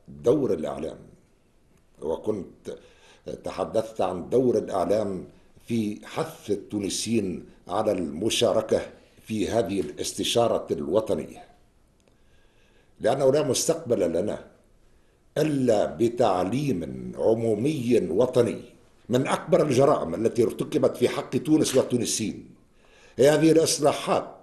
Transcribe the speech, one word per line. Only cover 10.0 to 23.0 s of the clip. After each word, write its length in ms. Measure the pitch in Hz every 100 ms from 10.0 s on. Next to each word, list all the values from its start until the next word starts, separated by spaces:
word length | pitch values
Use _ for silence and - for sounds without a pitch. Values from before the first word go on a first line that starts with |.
| - - 90 117 117 95 -
الوطنية، 720 | 85 73 101 107 82 64 - - _ _ _ _ _ _ _ _ _ _ _ _ _ _ -
لأنه 320 | 104 135 135
لا 120 | 147
مستقبل 680 | 135 117 - 160 120 107 85
لنا 320 | 82 101 76 - _ _ _ _ _ _ _ _ 143
إلا 480 | 156 139 127 104 82
بتعليم 1300 | - 117 117 117 90 92 127 143 92 71 64 62 -
عمومي 920 | 90 113 113 104 135 151 117 113 90
وطني. 520 | 90 123 127 113 90 - - _ _ -
من 180 | 123 127
أكبر 340 | 180 - 160
الجرائم 540 | 151 123 139 131 78 85
التي 280 | 117 -
ارتكبت 540 | 110 - 135 151 127 -
في 120 | 117
حق 280 | 139 - 123
تونس 380 | - 156 - 127
والتونسيين 720 | - 123 101 - 104 - - - _ _ _ -